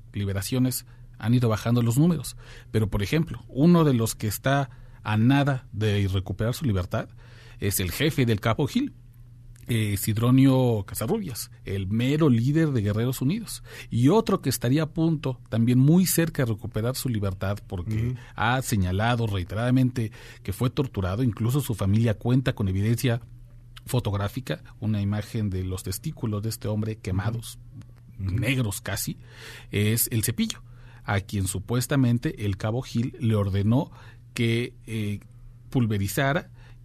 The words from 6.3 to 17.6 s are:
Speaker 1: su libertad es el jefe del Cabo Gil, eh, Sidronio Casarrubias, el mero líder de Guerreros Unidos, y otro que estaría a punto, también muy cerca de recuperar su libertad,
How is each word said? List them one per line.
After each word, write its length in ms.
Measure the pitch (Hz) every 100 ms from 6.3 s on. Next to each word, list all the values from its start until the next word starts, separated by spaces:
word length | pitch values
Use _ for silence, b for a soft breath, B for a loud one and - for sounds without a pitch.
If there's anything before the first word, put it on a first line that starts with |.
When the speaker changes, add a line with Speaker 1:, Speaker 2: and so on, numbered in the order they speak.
| 98 110
Speaker 1:
su 100 | 120 143
libertad 440 | 95 90 113 - B B B B B
es 220 | 101 -
el 100 | 90
jefe 340 | - 151 147 120
del 140 | 107
Cabo 280 | 117 107 139
Gil, 260 | 240 285 - - - - - - - -
eh, 300 | 117 107 101
Sidronio 880 | - 107 120 131 135 131 127 110 98
Casarrubias, 640 | - 113 220 190 - - B -
el 220 | 98 95
mero 420 | 110 123 151 160
líder 400 | 117 123 147 160
de 100 | 127
Guerreros 380 | 101 107 120 131
Unidos, 420 | 131 214 208 - B B B
y 180 | 113 127
otro 340 | 214 220 196
que 80 | 143
estaría 340 | 117 120 143
a 60 | 156
punto, 480 | - 165 151 147 127 -
también 280 | 110 113 127
muy 280 | 139 170 180
cerca 400 | - 165 - 123
de 80 |
recuperar 420 | 110 - 110 113 131
su 140 | 131
libertad, 500 | 110 98 95 95 101